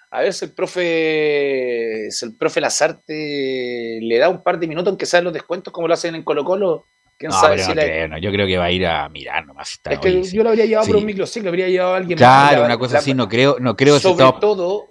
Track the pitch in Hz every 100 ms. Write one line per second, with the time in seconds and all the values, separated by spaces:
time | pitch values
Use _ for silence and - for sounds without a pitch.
0 | _ 117 170 180 165 - 175 180 175 165
1 | 160 156 151 147 143 135 123 120 113 110
2 | 104 - 120 - 156 170 139 - 156 -
3 | - 156 151 143 135 131 123 120 117 113
4 | 113 117 160 175 180 175 165 156 185 190
5 | 139 175 180 151 - 180 - 180 165 165
6 | 170 165 - 147 143 190 190 151 _ _
7 | _ - 147 190 165 - 185 165 151 80
8 | 80 78 98 98 98 92 87 90 90 78
9 | 71 71 65 78 73 69 71 - - 139
10 | 190 185 185 196 226 220 220 214 208 214
11 | 214 196 175 233 196 175 185 185 180 185
12 | 180 165 123 135 143 143 147 120 127 123
13 | 139 131 107 113 139 123 127 107 135 147
14 | 190 175 220 - 208 196 180 202 -